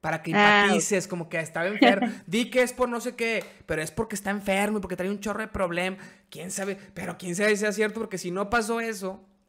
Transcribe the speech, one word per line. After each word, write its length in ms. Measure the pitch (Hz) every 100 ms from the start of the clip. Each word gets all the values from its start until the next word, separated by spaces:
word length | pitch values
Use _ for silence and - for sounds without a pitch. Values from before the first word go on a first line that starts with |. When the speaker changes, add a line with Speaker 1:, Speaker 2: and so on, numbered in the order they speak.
Speaker 1:
para 200 | 160 160
que 80 | 160
Speaker 2:
Ah, 460 | 196 208 208 202 208
ok. 40 |
Speaker 1:
empatices, 240 | - 196 -
como 200 | 175 165
que 100 | 170
estaba 280 | 160 170 180
enfermo. 380 | 214 247 202 240
Speaker 2:
<laughs> 200 | - -
Speaker 1:
Di 220 | 208 247
que 120 | 254
es 100 | 240
por 140 | 240 247
no 120 | 233
sé 140 | 240
qué, 280 | 240 226 214 - -
pero 160 | - 160
es 100 | 160
porque 240 | - 220
está 140 | 202 196
enfermo 480 | 202 196 196 208 214
y 40 |
porque 140 | 185
trae 140 | 180 185
un 100 | 208
chorro 220 | 208 208
de 60 | 214
problema. 500 | 196 180 170 185 190 - - _
¿Quién 220 | 151 175
sabe? 260 | 196 196 196 -
Pero 240 | - 180 170
quién 180 | 185
sabe 140 | 175 208
si 60 | 214
sea 140 | 214
cierto, 280 | 202 214 220
porque 180 | 220 180
si 140 | 180
no 180 | 180 202
pasó 300 | 233 220 233
eso. 440 | 226 208 190 196 _ _